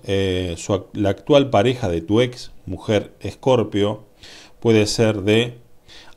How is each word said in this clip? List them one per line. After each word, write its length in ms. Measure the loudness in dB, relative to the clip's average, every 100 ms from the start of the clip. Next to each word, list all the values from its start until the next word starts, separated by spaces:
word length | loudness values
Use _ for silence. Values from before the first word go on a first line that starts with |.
eh, 500 | -4 -2 0 -2 -4 -6
su 140 | -4
ac-, 140 | -4 -4
la 180 | -4 -2
actual 380 | -2 2 2 4
pareja 380 | 2 2 0 -2
de 120 | -4
tu 200 | 0 0
ex 300 | 0 -4 -16 -16 -12
mujer 480 | -10 -2 -2 -2 -12
Escorpio 840 | -14 -4 0 2 2 0 -2 -2 -12 _ -20 -20 -20 -4
puede 260 | 2 4 4
ser 360 | 0 0 0
de 360 | 2 2 0 -6 -20 -20 -20 -20 -20